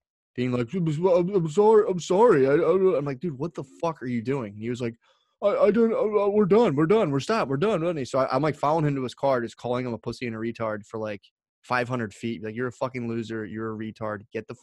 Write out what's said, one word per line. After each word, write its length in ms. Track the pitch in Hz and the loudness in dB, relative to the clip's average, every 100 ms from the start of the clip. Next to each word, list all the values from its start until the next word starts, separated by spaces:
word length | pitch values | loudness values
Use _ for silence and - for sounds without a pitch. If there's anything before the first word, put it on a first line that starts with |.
| _ _ _ - | _ _ _ -6
being 160 | 123 | -2
like, 220 | 123 117 | -2 -4
"I'm, 120 | 190 160 | -4 -2
I'm, 480 | 147 185 180 180 202 | 0 2 2 2 0
I'm 140 | 165 | 0
sorry, 360 | 156 214 214 - | 2 6 6 4
I'm 100 | 180 | -2
sorry. 480 | - 185 240 156 131 | 0 4 6 6 6
I, 40 | |
I," 440 | 151 156 190 185 147 | 4 4 4 2 2
I'm 80 | 143 | -2
like, 140 | 127 | -6
"Dude, 160 | 180 127 | -6 -6
what 140 | 165 | -8
the 100 | - 135 - | -8 -14 -6
fuck 200 | 165 156 | -6 -4
are 40 | 127 | -4
you 140 | 120 | -4
doing?" 320 | 110 139 107 | -2 -4 -4
And 80 | 104 | -8
he 80 | 113 | -8
was 120 | 120 | -6
like, 140 | 117 113 _ _ _ - | -6 -8 _ _ _ -2
"I, 60 | 302 | 0
I 240 | 277 208 | 4 4
don't, 200 | 214 226 | 4 2
uh, 320 | 139 202 208 202 | 2 0 2 2
uh, 40 | |
we're 160 | 208 196 | 2 4
done, 300 | 202 226 135 | 4 4 4
we're 100 | 160 | 2
done, 240 | 220 175 | 2 2
we're 80 | 139 | 0
stopped, 300 | 131 226 135 | 0 -2 0
we're 80 | 135 | 0
done, 240 | 202 185 | 0 0
we're 100 | 165 | -2
done." 120 | 165 120 | -4 -2
So 140 | 131 | 0
I, 140 | 131 131 | 0 0
I'm, 60 | |
like, 120 | 151 - | 0 0
following 300 | 143 160 147 | 0 2 0
him 100 | 139 | -2
to 80 | |
his 120 | 123 - | -6 -2
car, 260 | 139 127 | 0 0
just 160 | 117 - | -2 -8
calling 280 | 123 123 127 | -6 -4 -4
him 60 | |
a 40 | 110 | -6
pussy 300 | 123 117 120 | -8 -8 -8
and 80 | 113 | -6
a 40 | |
retard 460 | 117 117 113 107 101 | -6 -4 -6 -6 -8
for, 120 | 113 | -10
like, 220 | 107 104 _ _ _ _ | -8 -10 _ _ _ _
five 260 | - 123 123 | -4 -2 -2
hundred 240 | 127 110 | -4 -6
feet. 280 | - 117 104 | -6 -8 -8
Like, 120 | 107 110 | -8 -6
"You're 120 | 127 | -6
a 40 | |
fucking 380 | - 131 127 117 | -4 -6 -6 -6
loser. 340 | 117 107 110 | -6 -6 -8
You're 300 | 104 110 113 | -8 -8 -8
a 40 | 110 | -8
retard. 440 | 110 107 110 104 110 | -10 -8 -8 -8 -10
Get 160 | 113 110 | -12 -10
the 80 | 120 | -14